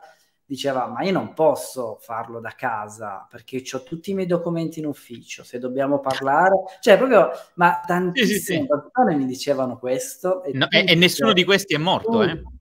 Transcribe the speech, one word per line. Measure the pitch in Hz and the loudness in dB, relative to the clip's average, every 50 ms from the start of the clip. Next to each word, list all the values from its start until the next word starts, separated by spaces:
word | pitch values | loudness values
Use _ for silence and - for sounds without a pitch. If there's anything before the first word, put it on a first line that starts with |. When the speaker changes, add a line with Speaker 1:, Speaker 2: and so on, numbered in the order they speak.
| - - _ _ _ _ _ _ _ | -6 -18 _ _ _ _ _ _ _
Speaker 1:
diceva: | - 139 127 - 139 131 127 123 113 | -14 -12 -6 -4 -2 -2 -2 -4 -4
"Ma | 117 120 156 | -6 -4 -2
io | 196 | -2
non | 185 147 117 104 - | 0 -2 -2 -4 -2
posso | - 160 151 131 - - - - 131 120 113 - - | 2 2 2 2 2 -4 -10 -10 -10 -10 -10 -10 -14
farlo | - - 113 113 113 120 117 117 | -14 -12 -10 -10 -10 -10 -12 -12
da | 113 110 - | -12 -14 -12
casa | - 135 123 113 107 107 107 104 110 110 104 98 95 - _ | -6 -6 -6 -4 -4 -8 -10 -12 -12 -12 -12 -12 -14 -16 _
perché | - - - - - 127 | -20 -20 -20 -10 -10 -10
c'ho | 131 - - 131 - | -10 -8 -10 -10 -10
tutti | - 170 165 - - | -10 -14 -12 -8 -6
i | 196 | -6
miei | 190 185 175 | -4 -2 -2
documenti | 175 170 170 170 170 165 165 160 160 160 | -2 -2 -2 -2 -4 -4 -4 -6 -6 -8
in | 156 | -8
ufficio, | 147 143 - - - 120 117 - - - - 147 | -8 -8 -10 -12 -18 -18 -18 -16 -18 -18 -18 -18
se | - - 123 | -12 -12 -8
dobbiamo | 123 127 127 135 139 139 143 139 | -8 -6 -4 -2 0 0 0 0
parlare", | - 139 131 - 139 139 139 156 175 190 196 185 - - - - | 0 -2 -4 -2 0 2 2 4 4 4 4 2 0 -2 -12 -4
cioè | - - 196 185 | 4 6 6 6
proprio, | 247 262 240 196 160 139 - - - _ _ | 6 4 6 6 4 4 0 -8 -12 _ _
ma | 170 175 175 160 - - - 175 180 185 180 170 | 2 2 2 2 2 -2 -4 -2 -2 0 -2 0
Speaker 2:
Sì, | 262 226 | 0 0
sì, | 185 208 190 | 0 0 -2
Speaker 1:
tantissime | |
Speaker 2:
sì. | - - 175 160 143 131 | -2 -2 -2 -2 0 0
Speaker 1:
persone | 147 143 - - - 247 247 202 160 | -2 -2 -2 -6 0 2 2 2 4
mi | 143 135 | 0 0
dicevano | 127 123 - - 143 143 131 131 123 120 117 | -2 -4 -6 -2 -2 0 0 0 -4 -4 -6
questo | - 127 131 131 127 - - - - 180 185 185 - | -4 -4 -2 -2 -4 -8 -12 -6 -4 -2 -2 -2 -4
e | 143 131 | -6 -2
Speaker 2:
No, | 131 143 - | -2 -2 2
e, | 170 165 180 180 | 4 2 6 6
e | 175 | 6
Speaker 1:
tutte, | |
Speaker 2:
nessuno | 165 180 170 175 - - - - | 6 6 4 4 2 2 2 4
di | 180 180 | 4 4
questi | 175 202 185 190 - 160 | 4 2 2 2 0 -2
è | 147 | -2
morto, | 156 185 170 113 - 220 233 220 214 | 0 0 0 0 0 0 2 2 2
eh. | 170 165 156 - - - - | 2 0 -4 -10 -16 -18 -16